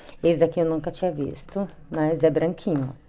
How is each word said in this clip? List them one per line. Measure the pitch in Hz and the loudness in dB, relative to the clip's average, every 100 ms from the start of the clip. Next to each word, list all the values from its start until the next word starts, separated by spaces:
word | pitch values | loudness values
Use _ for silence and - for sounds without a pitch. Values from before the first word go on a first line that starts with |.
| - - | -20 0
Esse | 165 160 | 2 4
daqui | 160 170 | 4 2
eu | 160 | 0
nunca | 160 170 | 0 -4
tinha | 165 185 | -4 -4
visto, | 151 139 - - 196 202 - - | -2 -6 -8 -10 -6 -6 -8 -8
mas | 160 156 160 160 | -2 0 4 4
é | |
branquinho, | 151 160 175 - 151 131 - | 4 0 0 -2 -2 -2 -8